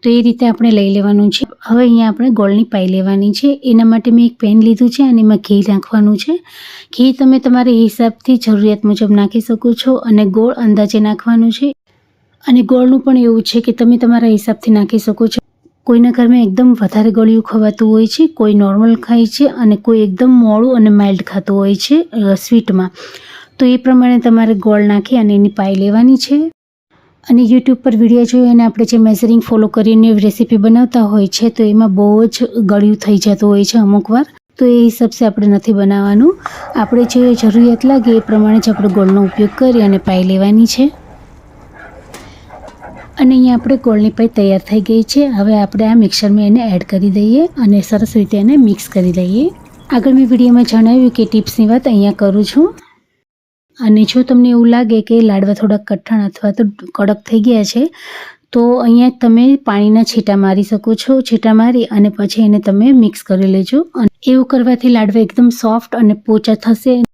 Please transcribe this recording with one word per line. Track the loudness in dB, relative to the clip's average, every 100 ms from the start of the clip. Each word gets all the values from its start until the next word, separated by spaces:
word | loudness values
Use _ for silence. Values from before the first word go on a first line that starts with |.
તો | 0
એ | 0
રીતે | 0 0 -2
આપણે | 0 0
લઈ | 0 0
લેવાનું | -2 0 0 0
છે. | -2 -10 -12 -4
હવે | 0
અહીંયા | 2 2 0
આપણે | -2 -2
ગોળની | 0 0 0
પાઈ | -2 -2 -2
લેવાની | -2 -2 -2 -2
છે. | -2 -2 -2
એના | 0 2
માટે | 2 0 0
મેં | 2 0
એક | -2
પેન | 0 2
લીધું | 2 2 0
છે | 0
અને | 0 2
એમાં | 2 0
ઘી | 0 -2 0
નાખવાનું | -2 -2 0 0 0
છે. | -4 -8 _ -20 -20 -20 -20 -2
ઘી | -2
તમે | 2 0 2
તમારા | 0 0 2
હિસાબથી | 2 0 0 -4 -4 -2 -2
જરૂરિયાત | 0 0 0 0
મુજબ | -2 -2 0
નાખી | 0 0 -4
શકો | -4 -4 -2
છો | -2 -2 -2
અને | 0 0
ગોળ | 0 0 -2
અંદાજે | -2 -2 0 0 0
નાખવાનું | -2 -2 -2 0 0
છે. | -2 -6 -6 _ _ _ _ _ _ 0
અને | 0
ગોળનું | 2 0 2 0
પણ | 0 0
એવું | 2 0
છે | -2 -4
કે | -4
તમે | -2 0 2
તમારા | 2 0 2
હિસાબથી | 0 -2 -6 0
નાખી | 0 0 -2
શકો | -4 -2 -4
છો. | -4 _ _ _ _
કોઈના | -2 2 2
ઘરમાં | 2 2 2
એકદમ | 2 2 2
વધારે | 2 0 0 0
ગળ્યું | 2 2 0
ખવાતું | 0 -2 -2 0 0
હોય | 2 0
છે, | 0 -2
કોઈ | 0 0
નોર્મલ | 2 0 0 0
ખાય | 0 0 0 0
છે | 0 -2
અને | 0 0 0
કોઈ | 0 0
એકદમ | 0 0 2
મોળું | 4 2 2 0 2
અને | 2
માઇલ્ડ | 2 0 -2
ખાતું | -6 -8 -4 -2
હોય | -2
છે, | -2 0 -2
અ, | -2 -4 -2
સ્વીટમાં. | -2 0 -2 0 -2 -4 -8 -20 -20 -20 -20 -20 _
તો | 0
એ | 0
પ્રમાણે | 0 2 2 2
તમારે | 2 2 2
ગોળ | 0 0 0 2
નાખી | 0 0 -2
અને | 0
એની | 2 0
પાઈ | -2 -4
લેવાની | -2 -2 2 2 2
છે. | 0 -4 -4 -8 _ _ _ _ _ _ -2
અને | 0
YouTube | 2 2 2
પર | -2 -2 0
વીડિયો | 2 2
જોઈ | 2 2 2
અને | 4
આપણે | 2 0
જે | -2 2
મેઝરિંગ | 2 0 0 0
ફોલો | 0 -2 0
કરીને | 0 0 2 2
રેસીપી | 2 0 -2 -2 0
બનાવતા | 2 2 2 0
હોય | 0 0 -2
છે, | -2 -4
તો | -2
એમાં | 0 2 0
બહુ | 0 2 2 0
જ | -2 -6 -4
ગળ્યું | -2 0 0 0
થઈ | 0 0
જતું | 0 0 0
હોય | 0
છે | 0 0
અમુક | 2 0 0
વાર. | -2 -4 _ _ -2
તો | 2
એ | 4
હિસાબથી | 2 0 -4 -2
આપણે | -4 0 0
નથી | 0 0
બનાવવાનું. | -2 0 0 0 2 2 0 -10 -18 -10
આપણે | -6 -2 -2
જે | 0 0 0
જરૂરિયાત | 2 2 2 2 2
લાગે | 0 0 2 0
એ |
પ્રમાણે | 0 0 2 0
જ | 0
આપણે | -2 -2
ગોળનો | 0 0 2
ઉપયોગ | 0 -2 -4 0
કરી | 0 2
અને | 0 0
પાઈ | -2 -2
લેવાની | -2 0 2 2 2
છે. | 0 -2 -4 -20 -20 -20 -20 -20 -20 -20 -20 -20 -20 -20 -20 -20 -20 -20 -20 -20 -20 -20 -20 -20 -2
અને | 0
અહીંયા | 2 2
આપણે | 0 -2 -2
ગોળની | 0 0 -2
પાઈ | -2 -4
તૈયાર | 0 -2 -2
થઈ | -2 -4
ગઈ | -2 -2
છે. | 0 -2 -2
હવે | -2 0
આપણે | 0 -2 -2 0
આ |
મિક્સરમાં | 2 0 -2 -2 0
એને | 2 0
એડ | 0 -4
કરી | -4 -4 -2
દઈએ | 0 0 0 0
અને | -2 0 0
સરસ | 0 -4 -2 -2
રીતે | -2 -2
એને | 0 2
મિક્સ | 2 0 -4
કરી | -2 -2
લઈએ. | -2 -2 -2 -4 -6 -20 -20 -4
આગળ | -2 2
મેં | 2 2
વીડિયોમાં | 2 2 2
જણાવ્યું | 2 2 2 2 2
કે | 0
ટિપ્સની | -2 -2 -4 -2 0
વાત | 0 0
અહીંયા | 0 0
કરું | 0 -2 0
છું. | -2 0 -2 -4 _ _ _ _ _ _ _ _ _ _
અને | 0 2
જો | 2 -2
તમને | 0 2 2
એવું | 2 2
લાગે | 2 0 -2
કે | 0 0
લાડવા | 2 0 -2
થોડા | -2 -2 -2
કઠણ | -4 -10 -4 -4
અથવા | -4 -6 -6
તો | -2 -4 -4 -16
કડક | -6 -4 -4 -2
થઈ | -2
ગયા | 0 0
છે, | -2 -2 -4 -6 -20 -20 -20 -20 _
તો | -2 0 0
અહીંયા | 2 2 2 0
તમે | 0 2 2 0
પાણીના | -2 -2 2 2
છીંટા | 0 -2 -2 0
મારી | 0 -2
શકો | -2 -4 -4
છો. | -6 -2 -2
છીંટા | 0 -2 0
મારી | 2 2 0
અને | -2 0 -2
પછી | -2 -6 -2
એને | 0 0
તમે | 0 0 2
મિક્સ | 4 2 -2
કરી | -6 -2 0
લેજો. | -2 -2 -4 -4
અને | -4 -4 _ -2
એવું | 0
કરવાથી | 0 -2 0 0 0
લાડવા | 0 0 0
એકદમ | -2 2 0
સોફ્ટ | 0 -4 -4 -6
અને | -2 0
પોચા | 0 -2 -2 -2
થશે | -4 -2 -2 0 -2 -2